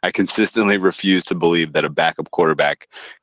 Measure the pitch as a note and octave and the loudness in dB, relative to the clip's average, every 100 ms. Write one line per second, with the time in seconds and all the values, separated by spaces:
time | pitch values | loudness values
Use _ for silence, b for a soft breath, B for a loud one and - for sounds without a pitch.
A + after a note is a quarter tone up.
0 | F2+ - F#2 - G#2 A2+ G2+ G2+ F#2 - | -4 -2 -2 0 0 2 2 2 0 0
1 | G2 F#2 - F2+ E2+ E2+ D#2+ D2+ D2+ D2+ | 0 0 0 -2 2 2 0 -2 -2 0
2 | D#2+ - D#2+ - E2 D2 D2 C#2+ - B | -2 -2 -4 0 2 2 0 -2 -10 B
3 | B B | B B